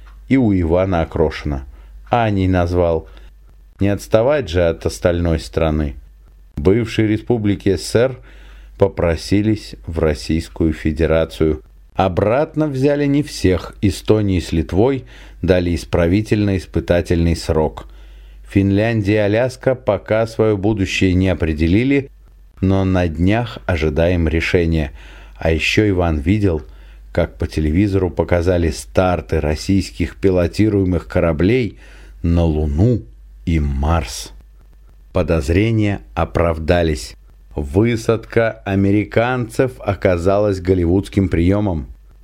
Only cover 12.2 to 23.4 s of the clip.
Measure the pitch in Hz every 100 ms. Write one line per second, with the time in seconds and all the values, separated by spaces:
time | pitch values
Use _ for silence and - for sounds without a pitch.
12.2 | 101 127 160 147 156 131 143 143 143 143
13.2 | 147 - 92 87 - - 101 - - 107
14.2 | 101 90 - 85 73 85 123 131 - -
15.2 | - - 85 90 87 85 - 87 85 101
16.2 | 107 107 101 95 - 85 - 87 82 85
17.2 | 85 80 - 80 78 - - - - -
18.2 | - - - 98 98 98 113 113 98 107
19.2 | 101 107 127 - 131 120 - 95 - 110
20.2 | 113 - 110 104 98 95 95 - 95 90
21.2 | 95 85 80 76 82 98 135 139 131 -
22.2 | - - - - 95 95 95 92 87 78
23.2 | 90 113